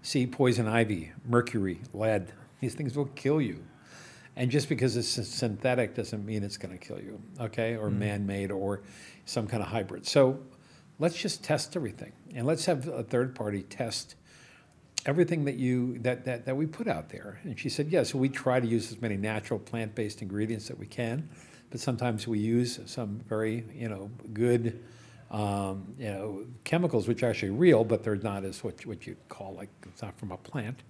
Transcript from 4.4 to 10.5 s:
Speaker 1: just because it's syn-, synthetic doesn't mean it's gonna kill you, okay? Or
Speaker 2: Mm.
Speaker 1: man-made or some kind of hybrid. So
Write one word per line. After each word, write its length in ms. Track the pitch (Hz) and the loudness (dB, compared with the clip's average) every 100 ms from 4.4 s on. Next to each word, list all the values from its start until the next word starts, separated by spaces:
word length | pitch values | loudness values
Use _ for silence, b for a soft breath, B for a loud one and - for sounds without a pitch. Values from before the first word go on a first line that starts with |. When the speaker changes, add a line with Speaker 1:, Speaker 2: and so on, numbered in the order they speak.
| 127 | 0
Speaker 1:
just 180 | 143 147 | 2 0
because 280 | 139 127 113 | 2 2 2
it's 120 | 110 | -2
syn-, 160 | - | -2
synthetic 720 | 104 - 120 101 131 123 113 | -4 -2 -2 0 2 2 0
doesn't 300 | - 101 107 101 | -2 -6 -6 -4
mean 160 | 107 | -4
it's 140 | 101 101 | -4 -8
gonna 200 | 92 92 | -10 -12
kill 240 | - - | -12 -12
you, 200 | 98 - - - | -10 -14 -14 -8
okay? 360 | 117 - 113 117 | -6 -2 0 0
Or 120 | 107 | 0
Speaker 2:
Mm. 100 | 101 | 0
Speaker 1:
man-made 520 | 104 104 101 98 98 | 0 0 -2 -2 -2
or 300 | 98 98 98 B B B B - | -2 -2 -2 B B B B -6
some 200 | - 110 | -4 -2
kind 160 | 117 | -2
of 60 | 104 | 0
hybrid. 380 | 113 98 98 - | -2 -2 -6 2
So 340 | 147 131 135 - | 8 8 6 -6